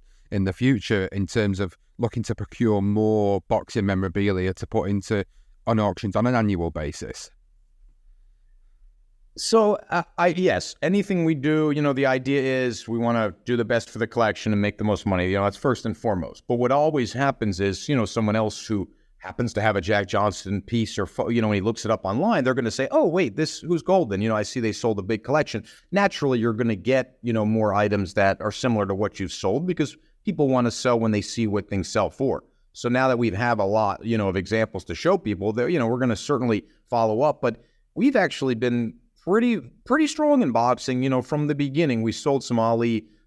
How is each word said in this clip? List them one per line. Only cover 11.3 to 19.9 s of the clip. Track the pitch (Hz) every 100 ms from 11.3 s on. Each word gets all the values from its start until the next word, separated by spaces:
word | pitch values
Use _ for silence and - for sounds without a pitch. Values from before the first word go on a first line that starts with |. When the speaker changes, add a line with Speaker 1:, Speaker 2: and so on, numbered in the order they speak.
| 151
Speaker 2:
do, | 147 156 156
you | 147
know, | 147
the | 131 135
idea | 131 131 139
is | 131 131 127 107 -
we | 117
wanna | 117 117 107 - -
do | 120
the |
best | 110 117 -
for | 110
the | 113
collection | 117 110 98 110
and | 104
make | 104 -
the |
most | 107 98 104
money. | 92 92
You | 98
know, |
that's | 101 -
first | 143 117 117
and | -
foremost. | 117 92 71 - -
But | 120
what | 123
always | 143 156 151 113
happens | 123 139 - 107 90
is, | 98 90 -
you | 139
know, | 104
someone | 117 107 110
else | 107 - -
who | 104 - _ _ _
happens | 95 - 120
to | 104
have | 107 101
a |
Jack | 87